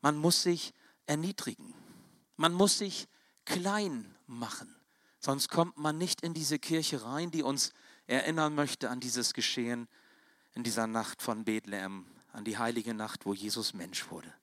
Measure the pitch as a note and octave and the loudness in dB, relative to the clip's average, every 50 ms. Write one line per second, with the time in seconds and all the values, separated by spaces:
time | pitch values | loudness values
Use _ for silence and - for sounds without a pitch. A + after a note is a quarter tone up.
0 | - C#3+ D3+ D3+ D3+ E3+ F3 - - F3+ F3 E3 - - - _ _ - _ _ | 6 4 4 6 4 4 6 6 4 2 2 0 -2 -8 -12 _ _ -20 _ _
1 | _ - D3 D3+ D#3+ F#3 G3 - - C3 - - - - - - - - - - | _ -2 0 0 0 -2 -4 -4 -6 -6 -8 -8 -12 -18 -18 -20 -20 -20 -20 -20
2 | - - - - _ _ _ - D#3+ E3 E3+ F3+ G3 G3+ - - G#3 G3 F3+ - | -20 -20 -20 -20 _ _ _ 2 2 2 6 6 6 6 6 2 0 -2 -4 -6
3 | - - _ _ _ _ _ _ _ - - F#3 F3 G3 G3+ G#3+ G#3+ F#3+ D3 A#2+ | -10 -12 _ _ _ _ _ _ _ -2 -2 0 2 2 2 2 0 0 -2 -4
4 | G#2+ G2 F#2+ - _ - B2+ A#2+ A#2+ A2 - - - - - - _ _ _ _ | -6 -8 -16 -20 _ -12 -8 -6 -6 -6 -6 -10 -12 -14 -20 -20 _ _ _ _
5 | _ _ _ _ - - C3+ C#3 C3 - - E3+ E3+ F3 - - D3+ D3+ D3+ D#3 | _ _ _ _ -2 -2 0 0 0 0 4 4 2 2 2 -4 -2 -2 0 0
6 | F3 F3+ - - - E3+ E3 D#3 D#3 C#3 D3+ D3 - - E3 D#3+ D#3 - - C3+ | 0 0 0 -2 -2 -4 -4 -2 0 0 0 0 0 2 0 2 2 0 -2 -2
7 | G#2+ A#2 C3 D3 E3+ F3 E3 D#3+ D3 B2+ C#3 C#3 - - - - - - - - | -4 -4 -4 -2 -2 -2 -2 0 2 2 2 2 0 0 -2 -8 -20 -20 -20 -20
8 | _ - A#2 C3 - - D#3+ D#3+ D#3 D3+ D3+ D3 D3 C#3+ - - - A#2 B2 B2+ | _ 0 0 2 2 2 2 2 2 2 4 2 0 0 0 -4 -4 -4 -4 -4
9 | B2 B2+ A#2 B2 A#2 - - - A2+ - - - A#2+ A#2 A#2+ A#2+ A#2+ A2+ _ - | -4 -2 -2 0 0 0 0 0 0 0 0 0 0 0 -2 -4 -6 -10 _ -20
10 | _ _ _ _ _ _ _ _ _ _ _ - A#2+ A#2+ A2 A2+ A2+ A2+ A2+ A2+ | _ _ _ _ _ _ _ _ _ _ _ -4 -2 -2 0 2 0 2 2 0
11 | A2 - - - - - A2+ G#2+ A2 G#2 A2 A2 G#2 G2+ G2+ G2+ F#2+ F#2+ G2 F#2+ | -2 -2 -6 -6 -2 -2 -2 -2 0 0 0 0 0 -4 -4 -4 -4 -4 -6 -10
12 | F2+ F2 - - - _ - A#2 G#2 A2 G#2+ G2+ A#2+ A#2 A#2 A#2 G#2+ A#2 A2+ G#2+ | -12 -16 -20 -20 -20 _ -14 -8 -6 -6 -2 0 0 0 0 0 0 -2 -4 -4
13 | G#2+ G#2+ - - - G2+ G2+ G2 G2+ G#2 G#2 A#2 G#2+ - - G2 E2+ F2+ F#2+ - | -4 -6 -8 -6 -4 -4 -4 -2 -2 -4 -4 -2 -2 -4 -4 -6 -10 -8 -6 -8
14 | - - E2 D#2+ E2 - - - | -8 -8 -10 -12 -12 -16 -20 -20